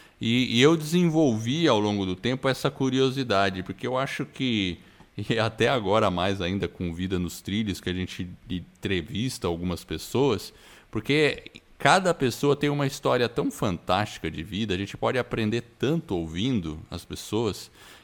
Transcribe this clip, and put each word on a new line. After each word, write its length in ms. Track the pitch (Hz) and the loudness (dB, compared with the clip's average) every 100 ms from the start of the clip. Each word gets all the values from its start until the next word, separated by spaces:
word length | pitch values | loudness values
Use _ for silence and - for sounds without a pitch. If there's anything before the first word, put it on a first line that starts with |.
| - _ | -20 _
E, 380 | 113 123 127 117 | 0 2 2 6
e 40 | |
eu 140 | 139 165 | 6 6
desenvolvi 920 | 151 175 175 156 147 110 113 151 160 | 2 2 4 4 4 2 0 2 4
ao 120 | 110 | 4
longo 260 | 104 104 95 | 4 0 -2
do 100 | 92 | -2
tempo 320 | 117 131 135 | -2 0 -2
essa 240 | 131 143 | 0 -2
curiosidade, 920 | - 135 131 131 135 127 98 98 92 | 0 0 2 2 0 0 2 2 0
porque 220 | 92 98 123 | -8 -8 -4
eu 120 | 127 | -4
acho 280 | 135 - 135 | -4 -6 -8
que, 540 | - 131 110 95 82 - - - - | -4 -2 0 0 -4 -14 -20 -16 -10
e 220 | 104 113 | -2 0
até 300 | 113 - 113 | 0 2 2
agora 420 | 135 95 107 104 | 2 2 4 4
mais 320 | 90 95 98 | 2 0 0
ainda 260 | 87 98 90 | -2 -2 -4
com 260 | - 87 | -4 -6
Vida 260 | 85 92 92 | -4 -2 -2
nos 200 | 87 - | -2 -6
Trilhos, 380 | - 101 107 87 | -4 -2 -2 -4
que 100 | - | -4
a 40 | |
gente 340 | 90 90 - 90 - - | -4 -6 -6 -10 -12 -8
entrevista 1000 | 92 - _ 98 92 76 90 127 - 92 | -8 -8 _ -4 -4 -2 -4 -4 -4 -4
algumas 360 | 85 90 85 | -2 -4 -6
pessoas, 680 | - 80 - 113 143 98 - - - - _ | -6 -8 -2 0 2 0 -4 -18 -20 -20 _
porque 640 | 110 110 147 143 - - - _ - | -8 0 2 2 0 -12 -20 _ 0
cada 360 | 143 180 185 165 | 4 6 4 0
pessoa 400 | 127 - 143 139 | 0 2 2 2
tem 140 | 147 | 0
uma 180 | 147 139 | 0 -2
história 420 | - 135 127 117 | -2 0 2 2
tão 220 | - 262 | 0 -4
fantástica 800 | - 113 87 - 92 104 - 82 | -2 -2 -2 0 0 0 -6 -8
de 100 | 80 | -6
vida, 320 | 82 95 110 | -6 -4 -2
a 40 | 90 | -2
gente 200 | 101 - | -4 -4
pode 220 | 113 127 | -2 -2
aprender 420 | 117 120 107 117 - _ | -4 -2 0 -2 -6 _
tanto 380 | 117 170 165 90 | 0 0 -2 -4
ouvindo 640 | 80 85 120 120 80 78 - | -2 -2 0 0 -2 -8 -10
as 160 | 85 - | -12 -10
pessoas, 640 | 90 - 107 113 87 - - - - | -12 -4 -2 -2 -4 -12 -20 -20 -20